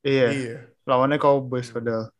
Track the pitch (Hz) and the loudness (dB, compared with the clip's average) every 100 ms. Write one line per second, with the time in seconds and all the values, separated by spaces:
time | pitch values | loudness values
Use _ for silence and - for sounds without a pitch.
0 | 143 135 120 139 123 123 120 _ - 127 | 0 2 2 0 -6 -12 -18 _ -2 2
1 | 135 147 147 139 131 123 120 120 117 113 | 2 2 2 2 0 -6 -6 -6 -4 -4
2 | 110 | -6